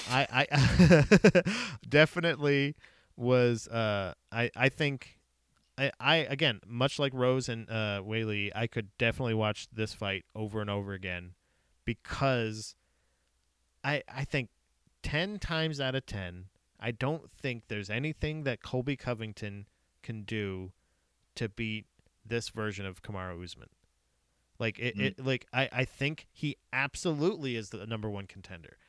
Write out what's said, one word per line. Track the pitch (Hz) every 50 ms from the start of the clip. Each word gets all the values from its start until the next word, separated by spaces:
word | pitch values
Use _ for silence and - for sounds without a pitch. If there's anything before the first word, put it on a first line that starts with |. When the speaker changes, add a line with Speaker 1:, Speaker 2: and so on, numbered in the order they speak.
| -
Speaker 1:
I, | - 123 131 139 - - 127 143 -
I | 143 139 127 120 - - 185 147 180 151 143 - 214 - - 196 - 180 - 180 214 240 247 208 143 -
<laughs> | - 113
definitely | 123 147 156 156 - 175 165 170 147 147 147 143 143 139 139 143 151 - - - _ _ _ _ _
was, | - 120 123 127 127 123 120 120 110 - -
uh, | 117 117 113 107 104 101 98 90 - - _ _
I, | - 117 120 - -
I | - 127 135
think, | - - 156 143 139 131 - - - _ _ _ _ _ _ _ _ _ _ _ _ -
I, | 139 139 - -
I, | - 139 160 165
again, | 147 - 139 139 160 139 110 95 - 98
much | 117 120 131 139 - -
like | 143 139 127
Rose | 127 123 127 131 131 123 127
and, | 117 113 110 110
uh, | 113 110 107 104 101 101 95
Weili, | 104 110 113 113 110 107 104 101 101 85
I | 107 117 117
could | - 117 107 98 - -
definitely | 123 117 110 - 127 117 110
watch | 110 107 107 107 - - -
this | - 110 110 107 -
fight | - 110 98 98 95 - _ _
over | 107 110 107 101 110
and | 104 104
over | 101 101 98 98 98
again | 92 95 92 90 87 87 90 90 _ _ _ _ _ _ _ _ _ _
because | - 113 - _ - - - 139 135 131 120 113 110 107 107 107 - - _ _ _ _ _ _ _ _ _ _ _ _ _ _ _ _ _ _ _ _ _ -
I, | 139 147 139 - -
I | - 131 135
think | - - 139 120 - - _ _ _ _ _ _ _ _ _ -
ten | - 147 151 175 202 208 196
times | - - 170 160 160 160 151 139
out | 139 131 127
of | 135 -
ten, | - - 101 95 87 87 90 92 95 _ _ _ _ _ _
I | 104 120
don't | 120 - 127 139 160 156 - -
think | - - - 135 120 113 - -
there's | 110 104 101 95
anything | 107 120 143 156 156 - - 151 151 156 147
that | 139 120 -
Colby | - - - 127 123 143 139
Covington | - - 127 123 110 113 107 101 - 110 104 101 101 101 - _ _ _ _ _ _ -
can | - 113 110 101
do | - 110 110 104 98 95 92 92 92 - _ _ _ _ _ _ _ _ _ _ _ _
to | - 120 107
beat | - - 117 110 110 107 104 - _ _ _ _ _ _ _
this | 110 117 117 - -
version | - 113 107 107 98 101 98
of | 95 92 -
Kamaru | - - 104 95 92 92 87 85 90
Usman. | 87 - - - - _ _ _ _ _ _ _ _ _ _ _ _ _ _ _ _ _ _
Like, | 120 113 104 -
it, | 120 123 101
Speaker 2:
Mm. | 101
Speaker 1:
it, | 131 135 - - 131
like, | 135 131 123 - -
I, | - 127 135 -
I | - 123 131
think | - - - 139 143 156 - - -
he | _ - - 147 131 - _ _
absolutely | - 131 139 139 - - - 185 156 143 151 180 220 170 143 131 120
is | 113 104 -
the | - 98 98 110
number | 113 110 107 107
one | 101 98 98 -
contender. | - 98 92 - 95 85 80 - - _ _